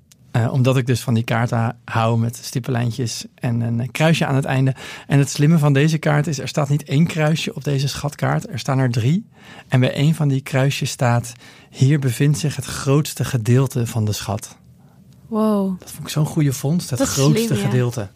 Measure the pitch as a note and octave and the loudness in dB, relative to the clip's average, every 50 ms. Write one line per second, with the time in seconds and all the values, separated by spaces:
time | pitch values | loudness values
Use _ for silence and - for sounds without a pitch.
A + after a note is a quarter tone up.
0 | _ _ - _ - - - B2 A2+ - - C3 B2 C3 B2+ C3+ A#2+ B2+ B2 A#2 | _ _ -20 _ -12 -4 -2 0 0 0 2 2 2 2 2 2 2 0 -2 -2
1 | - - A#2 A2+ A#2 - A#2+ A2+ A#2+ A#2+ B2 A#2 A2+ A#2 - - - - - A#2 | 0 0 0 0 0 0 0 0 0 0 0 -2 -2 -2 -4 -8 -10 -4 -2 0
2 | A2+ A2+ A#2 A#2 A2+ A#2 A2+ - - - - - A#2 - B2+ A#2 A#2+ A#2+ A2 - | 2 2 2 0 0 -2 -4 -8 -12 -8 -8 -6 -4 -4 -2 -2 -2 -2 -2 -4
3 | B2 A2 - - - - _ - - B2 A#2 A#2 A#2 A#2 A#2 A#2 A2+ A#2+ - - | -4 -6 -6 -8 -12 -14 _ -6 -4 -2 -2 -2 -2 -2 -2 -4 -4 -4 -2 0
4 | D#3 E3 E3 - E3 - C3+ C3+ C#3+ - C3+ C3 C3+ C3 B2 - - - - - | 2 2 2 2 0 0 0 0 0 0 0 2 2 0 0 -4 -10 -16 -16 -12
5 | - - - C#3 C#3+ - - - D3 D3 E3+ D#3+ D3 D3 C#3 C3+ D3 D#3+ D#3 D3 | -4 0 2 2 2 2 0 2 4 4 6 6 4 4 4 4 4 2 2 0
6 | - D#3 D3 D3 C#3+ F3 C#3+ C3+ - C3 - D#3+ D3 C#3 D3 D3 - - C3+ C#3+ | 0 2 2 2 0 0 -4 -6 -6 -4 -2 -2 0 0 0 -2 0 0 2 2
7 | E3+ - - D#3+ D3+ D3+ E3 D3+ - - - D#3 C3 D3+ C#3+ C3+ C#3+ C3 - - | 2 2 2 0 0 0 0 0 -2 -6 -8 -6 -4 -2 -2 0 -2 -2 -4 -4
8 | - C#3+ - - C3 C3 C#3+ D#3+ - - E3+ A#2 - - C3+ C3+ C3 B2 A#2 B2+ | -6 -6 -4 -2 -2 0 0 -2 -4 -6 -8 -6 -4 -2 0 2 2 2 0 2
9 | G#2+ C3 E3 G3+ - - _ - - - - - - - - B2+ B2 - - - | 2 2 0 0 -2 -6 _ -20 -20 -20 -20 -18 -6 0 2 2 2 2 2 2
10 | C#3 D#3 D#3 - D#3 C#3+ C3+ C3+ C3 - - C3 C3+ C#3+ C3+ - D3 B2 - - | 2 2 2 2 0 0 0 -2 -2 -2 0 2 2 2 0 -2 -4 -6 -2 0
11 | C3 A#2+ A#2+ A#2+ A#2 - - - - - - - - - - - C3 C3 D#3 D3+ | 2 2 2 2 0 -4 -12 -18 -20 -20 -20 -20 -20 -8 0 2 4 4 4 2
12 | C3+ C3 A#2 - C#3+ D3 D3 - - C#3+ - - - - - - - C#3 C3+ D3+ | 2 0 0 2 2 2 2 2 -2 -4 -4 -6 -8 -8 -8 -6 -2 0 2 2
13 | D3+ - - - A#2+ - - A#2+ A2 A#2+ A#2+ C3 C#3 B2+ - B2+ A#2 A#2 - A2+ | 0 -2 -4 -6 -4 -2 -2 -2 2 4 4 4 4 2 0 -2 -2 -2 -2 -2
14 | G#2+ G#2 G2+ - - - G2 G2+ - - - _ _ - - _ - - _ - | -2 -2 -2 -4 -4 -6 -6 -6 -6 -12 -20 _ _ -20 -20 _ -20 -20 _ -20
15 | - - - - - - A3+ G#3+ A3 A3 G#3+ G3+ G3 G3 F#3 F3+ - - - - | -20 -20 -20 -20 -12 -6 -2 0 2 2 2 2 0 -2 -4 -6 -10 -16 -14 -14
16 | D3 - - D3 D#3 D3 - E3 D3 C#3+ C3 - - C#3 E3 F3 - - C3+ B2 | -10 -4 -2 -2 0 0 0 0 0 0 0 -2 -2 0 0 -2 -2 -2 -2 -2
17 | C4+ - - C#3 C3+ D3 D#3 G#3+ A#3 A3+ A3 G#2+ - - B2 B2+ B2 A#2+ A#2 A#2+ | -2 -2 0 2 4 4 4 2 2 0 0 0 0 0 0 0 0 0 -2 -6
18 | G2+ - _ | -8 -10 _